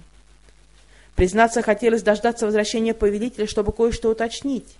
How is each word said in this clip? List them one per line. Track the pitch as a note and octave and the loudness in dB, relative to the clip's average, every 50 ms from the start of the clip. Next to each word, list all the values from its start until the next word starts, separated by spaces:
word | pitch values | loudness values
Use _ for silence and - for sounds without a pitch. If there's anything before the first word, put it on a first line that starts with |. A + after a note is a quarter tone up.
| E3 - _ _ _ _ - _ _ - - _ _ _ - - - - - - - - - | -20 -20 _ _ _ _ -20 _ _ -20 -20 _ _ _ -20 -20 -20 -20 -20 -20 -20 -10 -2
Признаться, | - F3+ F#3 F#3+ A3 A3+ A3+ - A#3+ | 0 0 2 4 4 4 4 2 0
хотелось | A3 - G#3 G#3 B3 A#3 A#3 A#3 F#3 | 0 0 0 2 2 2 2 2 2
дождаться | G#3+ G#3 G#3 - A#3 A#3 - A#3 | 2 0 2 0 -2 -2 0 -2
возвращения | G#3 G#3+ G#3+ G#3 G#3 - A3+ A3 A3+ A3 | 0 0 0 0 0 -2 -2 -2 -2 -2
повелителя, | A3 G#3+ G3+ G3+ G#3 A3 B3+ - - G#3 | 0 0 0 0 0 -4 -6 -4 -6 -6
чтобы | G#3 - A3 G3+ G#3 | -4 -2 -4 -2 -2
кое-что | - - A3+ A#3+ A3 - - A3+ | 0 0 0 0 0 0 -2 -2
уточнить. | A3 A3 A3+ A#3 - - - C#4 C4+ A3 - - - - | 0 0 -2 -6 -6 -6 -6 -6 -6 -6 -8 -12 -20 -20